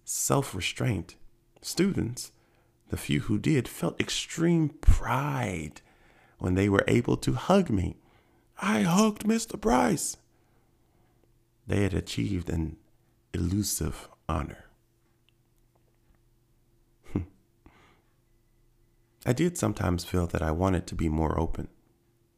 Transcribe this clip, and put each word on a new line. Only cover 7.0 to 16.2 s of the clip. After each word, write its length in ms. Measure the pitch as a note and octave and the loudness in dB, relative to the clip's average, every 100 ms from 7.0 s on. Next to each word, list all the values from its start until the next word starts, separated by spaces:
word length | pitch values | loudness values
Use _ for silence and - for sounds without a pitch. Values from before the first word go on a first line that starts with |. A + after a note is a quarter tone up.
| A#2+ A#2+ | 2 0
to 160 | - | 0
hug 360 | B2+ - G3 F3 | 0 4 4 4
me. 280 | G2 F2 - _ _ _ _ _ - | 0 -2 -6 _ _ _ _ _ -6
I 200 | F#3+ A3 | -2 2
hugged 460 | F#3 F3+ A3 G#3+ G#3+ | 4 4 4 2 0
Mister 280 | A3+ - G#3 | 0 -2 -4
Price. 600 | G#3+ B3 B3 E3 - - _ _ _ _ _ _ _ _ _ _ _ _ _ _ | 2 4 4 0 -4 -10 _ _ _ _ _ _ _ _ _ _ _ _ _ _
They 180 | - G2 | -2 0
had 100 | G2 | 0
achieved 560 | F2+ - - A2 F#2+ E2+ | -2 -4 -4 -4 -4 -4
an 280 | E2 D#2 - _ _ _ _ _ | -4 -4 -8 _ _ _ _ _
elusive 760 | F2+ F2 G2+ G2+ - D#2 - - - - | -4 -2 -2 -2 -4 -4 -6 -14 -14 -6
honor. 380 | D#2+ C#2+ - - _ _ _ _ _ _ _ _ _ _ _ _ _ _ _ | -4 -4 -12 -20 _ _ _ _ _ _ _ _ _ _ _ _ _ _ _